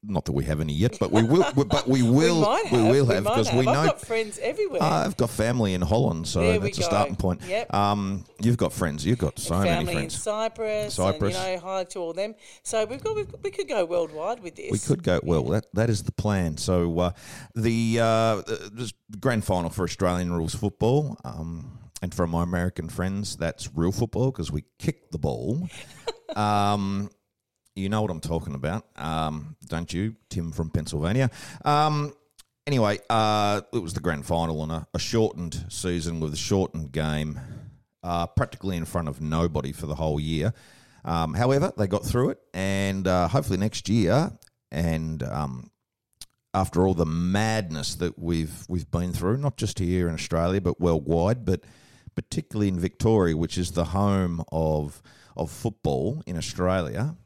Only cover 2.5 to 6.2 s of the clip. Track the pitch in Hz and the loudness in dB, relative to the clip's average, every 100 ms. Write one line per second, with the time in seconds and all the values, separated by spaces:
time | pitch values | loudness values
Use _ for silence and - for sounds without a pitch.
2.5 | 370 453 - 110 135 131 - 104 120 107 | 2 2 4 6 6 6 4 2 2 2
3.5 | 120 131 143 156 - - 226 214 - 226 | 4 4 4 2 0 -2 -2 -2 -4 -4
4.5 | 311 403 214 160 160 - - 117 - 110 | -2 -2 0 2 2 0 0 -2 2 0
5.5 | 123 104 92 85 110 135 82 | 2 2 2 2 4 2 0